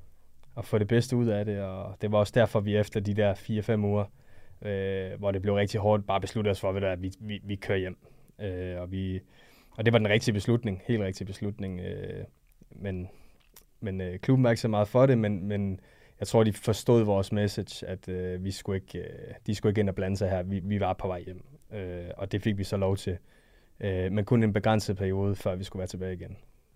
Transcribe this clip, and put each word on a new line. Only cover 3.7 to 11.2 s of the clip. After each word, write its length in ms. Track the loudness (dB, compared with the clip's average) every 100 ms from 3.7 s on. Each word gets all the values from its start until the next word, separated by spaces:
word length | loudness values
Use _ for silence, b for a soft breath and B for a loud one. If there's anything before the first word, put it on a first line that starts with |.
| 2 2
uger, 200 | 0 -2 b b b b b
øh, 500 | -6 -4 -2 -4 -6 -4
hvor 120 | -2
det 100 | 0
blev 120 | 2
rigtig 260 | 2 2 2
hårdt, 280 | 4 4 2
bare 140 | -2
besluttede 300 | -2 0 0
os 80 | 0
for, 120 | 0
ved 100 | 0
du 60 | 0
hvad, 100 | -2
vi, 160 | -6 -8
vi, 200 | -10 -8
vi 120 | -6 -6
kører 220 | -2 -2
hjem. 200 | -2 -8 -18 b b -10
Øh, 400 | -6 -6 -6 -6
og 100 | -6
vi, 280 | -4 -4 -4 -8 b b b b -2
og 80 | 4
det 80 |
var 60 | 4
den 100 | 6
rigtige 240 | 2 2
beslutning, 480 | 0 2 2 2 -4 -2
helt 160 | 0
rigtige 240 | 0 -4